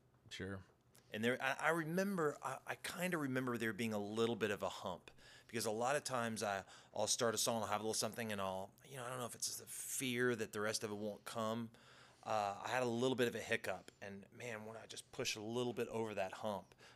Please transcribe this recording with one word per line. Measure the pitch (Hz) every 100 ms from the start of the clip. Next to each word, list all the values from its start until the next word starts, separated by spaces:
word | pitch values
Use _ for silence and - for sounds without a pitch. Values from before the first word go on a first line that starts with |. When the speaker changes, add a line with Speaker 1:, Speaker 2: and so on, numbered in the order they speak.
| _ _ -
Speaker 1:
Sure. | - 95 98 - - _ - -
Speaker 2:
And | 107
there, | 117 127
I, | 131 139 151
I |
remember, | 165 156 175 196 190 151 139
I, | 135 131 -
I | 127
kinda | - 190 180 175
remember | 143 127 127 117
there | 113
being | 104 113
a | 107
little | 104 110 113 110
bit | 107
of | 98
a | 92
hump, | - 101 85 - - - - -
because | 113
a | 110
lot | 107 120 143
of |
times | - 127 117 110
I, | 107 98 92 - -
I'll | - 107
start | - 117
a | 110
song, | - 113
I'll | 98
have | 104
a |
little | 110
something, | 107 113 101 113
and | 101
I'll, | 95 95 98 - -
you | 135
know, | 120
I |
don't | 127
know |
if | 117
it's | - - -
the | 113
fear | - - - 131 120 123 117
that | 107
the | 107
rest | 104 107
of | 113
it | 104
won't | 104 101
come. | - 117 110 117 117 - - - - - -
Uh, | 107 101 98
I | 104
had | 123
a | 123
little | 117 131 123
bit | 120
of |
a | 104
hiccup, | - 113 - 92 - -
and | 101 98 - -
man, | 123 110 107
when | 110
I | 104
just | - -
pushed | - 123 110
a |
little | 107 117 123
bit | 117 117
over | 110 113
that | 101 95
hump, | - 110 98 - - -